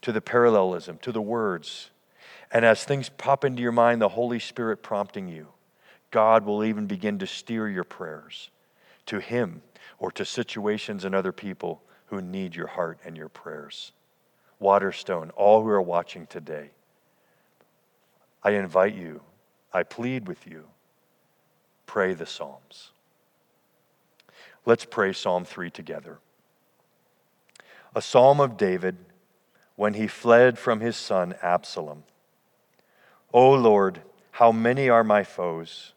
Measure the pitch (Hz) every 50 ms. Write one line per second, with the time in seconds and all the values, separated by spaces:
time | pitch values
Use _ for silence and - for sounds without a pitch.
0 | - - 110 107 - - - 120 120 120 113 104 95 92 90 87 - - 87 80
1 | - 127 113 113 107 104 117 117 110 104 92 82 76 - - - - _ _ _
2 | _ _ _ _ - - - - - _ - 117 117 117 110 - - - 143 139
3 | 127 - _ - - - 139 135 - 139 127 123 120 120 117 117 117 117 120 117
4 | 110 98 - 110 120 120 120 117 - - - - 120 113 107 - - - 110 101
5 | 101 98 - 104 95 90 85 80 78 - _ _ _ _ _ _ _ _ _ _
6 | _ _ - 117 107 110 113 113 104 104 104 104 107 110 110 107 107 98 101 92
7 | 104 107 101 98 98 92 - - - - 117 113 110 107 98 92 87 _ - -
8 | 92 82 78 78 78 78 - - - - _ _ _ _ _ _ _ _ _ _
9 | _ - 110 101 90 - 117 123 120 92 85 78 _ _ _ _ - - - _
10 | - 185 - - - - - - 117 - - 113 101 104 104 107 - - 107 98
11 | 90 98 95 98 92 95 90 - - 101 92 _ - 87 80 - _ _ _ _
12 | _ _ 107 98 92 90 92 95 95 90 82 85 82 80 - - 87 82 82 _
13 | _ 87 82 80 78 76 _ - - 85 78 76 73 73 - - - - _ _
14 | _ _ _ _ _ _ _ _ _ _ _ _ 104 98 98 101 95 95 90 -
15 | - - 92 85 80 80 - - 101 101 107 110 110 110 104 101 92 87 87 85
16 | 85 - - 90 80 - - 90 78 78 80 73 73 71 _ _ _ _ _ _
17 | _ _ _ _ _ _ _ _ _ _ _ _ _ _ _ _ _ _ _ _
18 | _ _ _ _ _ _ _ _ _ 104 104 101 98 92 80 92 92 104 107 98
19 | 90 82 78 76 _ _ _ _ _ _ _ _ _ _ - 92 90 _ - -
20 | 117 123 131 131 110 92 - _ - - 85 80 78 _ _ _ _ _ _ _
21 | _ _ _ _ _ _ _ _ _ _ _ _ _ _ _ _ _ - - 107
22 | 98 95 92 80 82 - - - 80 71 67 69 67 _ - - - - _ _
23 | _ _ _ _ _ _ _ _ _ _ _ _ _ _ _ _ _ _ _ _
24 | _ _ _ _ _ _ _ _ - - - _ _ 120 117 113 - - - -
25 | 104 95 92 - - 104 90 90 90 - - - 90 87 _ - 85 80 82 76
26 | 69 80 80 _ _ _ _ _ _ _ _ _ _ _ _ _ _ _ _ _
27 | _ _ _ _ _ _ _ _ _ _ _ _ - _ - - - _ _ 113
28 | - - - 131 123 135 139 147 143 131 113 98 107 95 92 90 87 92 92 90
29 | - _ _ _ _ _ _ _ _ _ _ _ _ _ _ - 101 104 104 104
30 | 110 101 - - - 120 117 117 123 127 120 - - 127 117 107 110 117 107 -
31 | - - 104 95 90 87 92 - - 87 87 87 - - - 98 80 76 73 76
32 | 76 _ _ _ _ _ _ _ _ _ _ _ _ _ _ _ _ _ _ _
33 | _ _ _ _ _ _ - 120 127 131 139 135 120 113 104 101 98 95 90 -
34 | - - _ _ _ _ - - 117 117 113 113 113 117 123 127 135 131 120 117
35 | 113 110 107 104 98 - - - 90 87 82 82 82 80 - - - - _